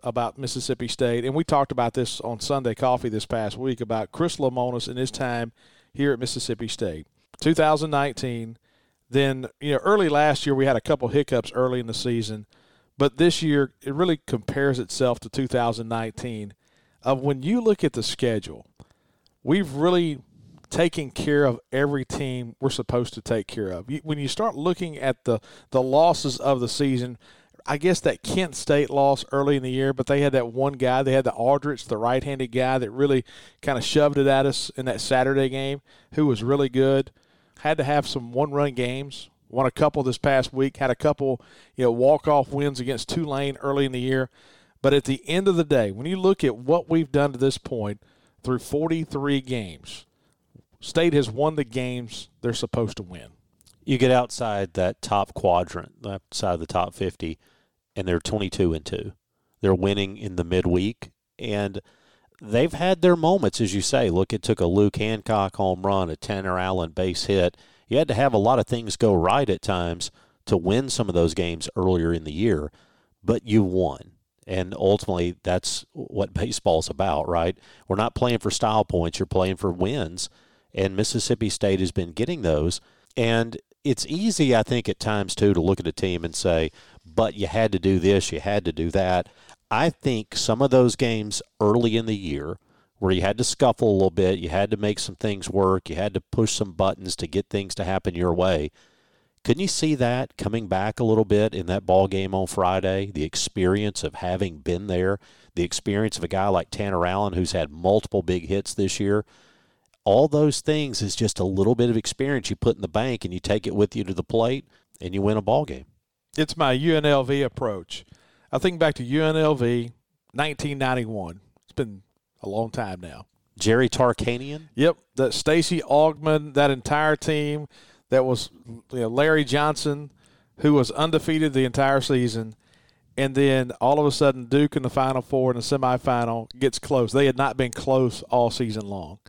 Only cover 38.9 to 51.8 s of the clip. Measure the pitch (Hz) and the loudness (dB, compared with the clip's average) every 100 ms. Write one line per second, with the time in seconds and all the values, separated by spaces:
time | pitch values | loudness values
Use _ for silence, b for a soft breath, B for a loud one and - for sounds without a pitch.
38.9 | 131 139 - - _ _ 120 131 - 151 | -4 -10 -14 -20 _ _ 0 0 2 2
39.9 | 147 131 120 143 135 127 131 135 - 135 | 2 -2 0 2 2 2 -2 -2 0 -2
40.9 | 120 151 143 135 127 b b b - 123 | 0 0 0 -2 -4 b b b 0 2
41.9 | 117 131 151 156 147 131 139 143 127 123 | 4 4 4 4 2 2 -2 -2 -4 -6
42.9 | 117 - 175 151 139 139 131 139 139 139 | -6 -4 -4 -4 -2 -4 -4 -2 0 0
43.9 | 127 127 131 127 b b b b b 135 | -2 0 0 -2 b b b b b 2
44.9 | 143 131 135 - 175 196 175 147 139 104 | 4 2 -2 -2 0 2 2 4 2 2
45.9 | 98 151 190 185 196 135 110 127 170 - | -2 -6 0 2 2 0 0 0 0 2
46.9 | 165 147 147 143 123 135 - - 120 104 | 0 2 2 0 0 -2 -2 -6 -6 -6
47.9 | 101 b b b b - 123 - 147 160 | -8 b b b b -4 -4 -2 -2 0
48.9 | 165 156 139 143 139 131 123 95 76 - | -2 -4 -4 -2 -2 -2 -6 -6 -12 -18
49.9 | - - _ _ _ _ - _ _ - | -18 -20 _ _ _ _ -20 _ _ -4
50.9 | 165 170 147 117 113 156 151 123 127 | 0 2 2 0 0 0 0 -4 -4